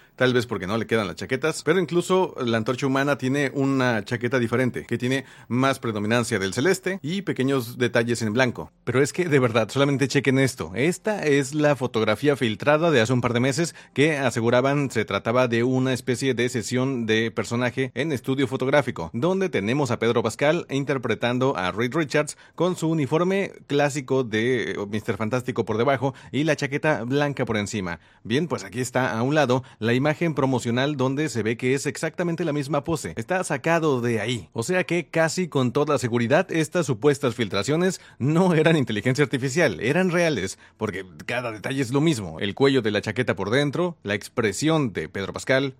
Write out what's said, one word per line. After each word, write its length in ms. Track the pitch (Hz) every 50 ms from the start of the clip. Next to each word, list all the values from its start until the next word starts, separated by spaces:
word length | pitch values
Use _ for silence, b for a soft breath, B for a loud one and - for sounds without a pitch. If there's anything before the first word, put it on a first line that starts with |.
| B B B
tal 180 | - 127 127 120
vez 120 | 123 113
porque 200 | 120 110 92 90
no 100 | 90 110 113
le 80 | 107
quedan 200 | - 117 113 104
las 100 | 87 85
chaquetas, 460 | - 101 87 131 131 - 156 156 -
pero 180 | - 143 170 190
incluso 540 | 175 - 170 175 170 - 185 185 185 - - - 127
la 120 | 117 113
Antorcha 300 | 113 107 131 127 120 143
Humana 320 | 131 131 135 139 147 139 -
tiene 320 | 127 127 135 147 143 131 -
una 500 | 143 135 139 135 131 127 123 113 107 95
chaqueta 340 | - 123 110 120 120 135 127
diferente, 460 | 117 113 120 120 131 120 - 80 -
que 120 | - 117 107
tiene 260 | 123 127 131 135 131 B B B B B
más 300 | 117 127 135 135 131 131
predominancia 600 | - 117 104 104 104 104 117 123 113 - 117 95
del 160 | 98 95 95
celeste 440 | 123 143 185 180 - - 180 190 190
y 200 | - 147 185 202
pequeños 560 | - - 127 135 127 135 139 135 113 117 123 123
detalles 440 | 123 113 - 120 117 120 117 -
en 100 | 113 107
blanco. 400 | 104 123 131 120 - - 78 - _ _ -
Pero 180 | - 120 131
es 100 | 147 -
que, 160 | - - 175 170
de 100 | 147 135
verdad, 300 | 127 113 110 120 110 101
solamente 380 | - 135 139 143 143 123 139 120
chequen 300 | - 139 117 139 127 135
esto. 340 | 135 127 - - 85 80 95
Esta 500 | 104 139 175 175 - - 214 208 180 151
es 300 | 151 139 143 135 131 151
la 220 | 151 147 147 143
fotografía 600 | - 127 117 - 113 110 107 104 - 139 147 143
filtrada 540 | - 127 113 107 - - 143 151 156 170 170
de 100 | 147 117
hace 120 | 110 120
un 80 | 127 123
par 120 | 123 120
de 80 | 117 120
meses 340 | 127 139 127 147 170 151 - B B B B
que 240 | 127 143 160 151 139
aseguraban 720 | 139 120 - 120 110 120 123 123 127 135 143 147 143 120
se 140 | - 113 101
trataba 440 | - 98 98 - 117 117 127 127 120
de 160 | 117 117 120
una 280 | 131 131 131 131 131
especie 420 | 127 123 - 131 123 - 135 135 123
de 140 | 113 120 120
sesión 580 | - 117 98 - 120 127 127 135 135 120 113
de 240 | 110 110 110 117 110
personaje 600 | - 117 104 - 117 120 123 120 - 131 131 127 -
en 180 | 117 143 165
estudio 340 | 139 117 - 135 135 139 135
fotográfico, 640 | - 131 127 127 135 143 147 127 123 - - 82 85
donde 360 | - 117 147 175 190 190 190 175
tenemos 420 | - 107 98 107 131 147 139 117
a 80 | 113 -
Pedro 240 | 113 113 117 120
Pascal 440 | 107 110 - - 147 147 165 170 - -
interpretando 840 | 135 139 139 139 139 131 127 127 - - 120 120 127 127 131 135 -
a 140 | 85 92 104
Reed 220 | 95 104 123 123 127
Richards 420 | 170 160 127 - 147 151 147 - B B B B
con 220 | - 165 185 175
su 120 | - 165 160
uniforme 640 | 165 160 139 123 151 160 175 190 190 196 185 - - - -
clásico 580 | - 139 143 143 143 131 151 127 123 135 135 131
de, 480 | 107 110 107 113 131 127 113 82 87
eh, 40 | 92 - 101 101
mister 260 | 107 104 - - 104
Fantástico 480 | - 110 107 127 127 123 135 113 - 101
por 120 | - 107
debajo 380 | 107 120 143 139 - 135 139 - B B B
y 120 | B 131 156
la 120 | 165 147
chaqueta 480 | - 143 127 139 143 - 156 147 101 113
blanca 400 | 120 139 143 147 143 135 - 127
por 120 | 113 113
encima. 440 | 104 104 - - 104 92 87 85 b b b b b b
Bien, 240 | 92 120 143 175 -
pues 160 | - - -
aquí 160 | - - 123
está 380 | 127 - - 127 131 87 104 113
a 40 |
un 120 | 120 139 151
lado 280 | 156 143 120 127 131 127 B B B
la 140 | 107 117
imagen 420 | 117 131 143 151 147 - 175 165 139
promocional 640 | 147 135 135 131 113 - 120 113 127 135 147 151
donde 320 | 131 127 131 135 143 156 151
se 140 | - 117
ve 140 | 101 110 120
que 180 | - 131 127 135
es 120 | 135 -
exactamente 580 | 143 - - 165 160 - - 175 170 165 - 175
la 80 | 156
misma 320 | 143 147 135 135 160 143 -
pose. 300 | 165 165 147 - 87 -
Está 260 | 117 113 - 180 185 185
sacado 560 | - 156 127 - 160 170 165 160 156 131 123
de 200 | 117 120 117 107
ahí. 280 | 101 123 127 107 82 -
O 100 | - 113
sea 220 | 117 170 185 185 175
que 240 | - 170 175 147 _
casi 400 | - 160 160 151 - 185 185 151
con 240 | - 139 127 120
toda 260 | - 143 147 151 143 127
seguridad 520 | 127 113 113 120 117 113 143 175 190 -
estas 360 | 180 165 156 - - 180 156
supuestas 480 | - 123 101 143 147 143 - - 123 113
filtraciones 640 | 123 113 92 101 98 101 131 151 170 180 190 - B B B B B
no 360 | 117 143 160 165 190 180 165
eran 220 | 156 151 165 165
inteligencia 480 | 151 123 - 107 104 - 127 127 143 143
artificial, 560 | - 143 127 127 139 123 180 165 127 87 78
eran 300 | - 123 147 180 190 180
reales, 480 | 160 180 170 160 147 98 92 - - B B B B
porque 280 | - 110 107 90 95 95 92 78 76 -
cada 260 | - 123 123 123 117
detalle 300 | 107 101 - 127 135 139
es 100 | 135 110
lo 80 | 135 139
mismo. 400 | 151 170 151 110 98 82 78 73
El 140 | 107 101 92
cuello 280 | - 135 143 135 127
de 80 | 107 110
la 100 | 104 101
chaqueta 360 | - 110 98 120 120 123 107
por 140 | 101 95 101
dentro, 460 | 117 143 147 147 120 165 180 175 165 _
la 120 | - 101 104
expresión 800 | 101 - - - 127 113 101 95 - 147 156 160 156 139 110
de 160 | 87 85 78 76
Pedro 240 | - 98 98 87
Pascal, 420 | 87 - - - 131 135 139 131 127